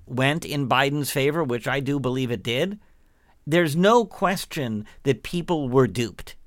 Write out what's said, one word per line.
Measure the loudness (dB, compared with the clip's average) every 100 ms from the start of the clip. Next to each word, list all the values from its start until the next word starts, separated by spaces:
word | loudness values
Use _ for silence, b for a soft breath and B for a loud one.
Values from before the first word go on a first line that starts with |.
| -8
went | 0 0 0
in | -4 -4 0
Biden's | 2 2 0 -2
favor, | 0 0 0
which | -2 -2 -2
I | -2
do | -2 -2
believe | -2 -2 -2
it | -4
did, | -2 -2 -2 -6 -16 _ _ _ _ _ 0
there's | 2 2 4
no | 6 4
question | 2 -2 -2 -2 -6 -6 -4 -6 -8 b
that | -2 -2
people | -4 -6 -2 -2 2
were | 4 4
duped. | 2 -4 -6 -18 -20